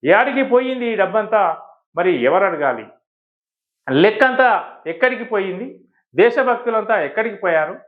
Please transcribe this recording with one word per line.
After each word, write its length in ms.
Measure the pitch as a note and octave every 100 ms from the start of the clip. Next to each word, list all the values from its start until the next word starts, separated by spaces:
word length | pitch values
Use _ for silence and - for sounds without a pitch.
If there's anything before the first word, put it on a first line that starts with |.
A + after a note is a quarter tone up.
ఏడికి 380 | C3 G3 C4 C4+
పోయింది 440 | C4+ B3 B3+ C4 A#3+
ఈ 100 | A3
డబ్బంతా? 640 | F#3 G#3 G3+ A3 F#3 E3 - _ _ D#3+
మరి 260 | F3+ D#3
ఎవరు 220 | B2 F3
అడగాలి? 420 | G3 D3 C#3+ A#2 A2 _ _ _ _ _ _ _ _ _ -
లెక్కంతా 880 | C3+ G3 G#3+ C4 B3 B3+ G3 - - D#3
ఎక్కడికి 380 | - B3+ A#3+
పోయింది? 560 | A#3 G#3+ F#3+ F3+ C4 - _ _ _
దేశభక్తులంతా 880 | C3 A3+ A#3+ C4 A#3+ B3 A3 G3+ F#3+
ఎక్కడికి 340 | D3 - A3+ G3+
పోయారు? 420 | F#3 E3 D3+ G3